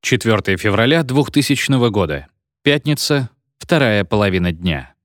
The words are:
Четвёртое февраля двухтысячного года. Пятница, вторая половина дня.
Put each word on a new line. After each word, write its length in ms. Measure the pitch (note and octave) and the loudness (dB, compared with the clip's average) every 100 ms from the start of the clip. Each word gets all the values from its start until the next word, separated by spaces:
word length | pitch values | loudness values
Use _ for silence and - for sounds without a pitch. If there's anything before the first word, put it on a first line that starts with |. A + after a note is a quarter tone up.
Четвёртое 540 | - B2+ A2+ G#2+ F#2+ F#2 | -2 -2 2 0 0 -2
февраля 480 | G#2+ G2+ A#2 E3 | 0 0 2 2
двухтысячного 840 | C3+ C3 C#3 - C3+ C#3 - C3+ A#2+ | 0 0 0 0 0 -2 0 2 2
года. 380 | G#2 E2+ D2 C#2 _ _ _ | 0 -2 -4 -10 _ _ _
Пятница, 640 | - C#3+ D3 D3 - D3 B2+ _ _ _ | -2 0 0 -2 0 -2 -2 _ _ _
вторая 480 | - E3+ C3 G#2 F#2+ | -2 2 2 2 0
половина 480 | G#2+ G2+ F#2 F2 | 0 2 2 -2
дня. 400 | E2 F2+ D2 B1+ _ | -2 -4 -4 -8 _